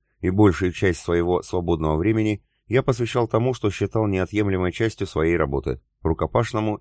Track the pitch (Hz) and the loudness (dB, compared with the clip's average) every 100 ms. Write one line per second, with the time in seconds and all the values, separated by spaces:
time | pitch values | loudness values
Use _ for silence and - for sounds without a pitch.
0 | _ _ 90 95 104 85 90 - 98 82 | _ _ 0 4 4 4 -2 0 0 0
1 | - 87 87 90 - 92 87 82 78 78 | 0 0 2 0 -2 -4 0 0 0 0
2 | 92 110 107 104 _ _ - 120 135 120 | 0 0 0 -4 _ _ -4 0 0 -2
3 | 117 123 113 113 123 123 104 - 101 113 | -2 -2 0 0 0 -2 -4 -2 -2 0
4 | 107 95 90 104 101 92 90 - 113 - | 0 0 0 0 0 0 -2 -2 -2 -2
5 | 98 80 80 85 76 69 67 64 _ _ | -6 0 2 2 0 -2 -4 -6 _ _
6 | 80 80 82 123 117 110 107 104 | -4 -2 0 -2 -2 -2 -2 -4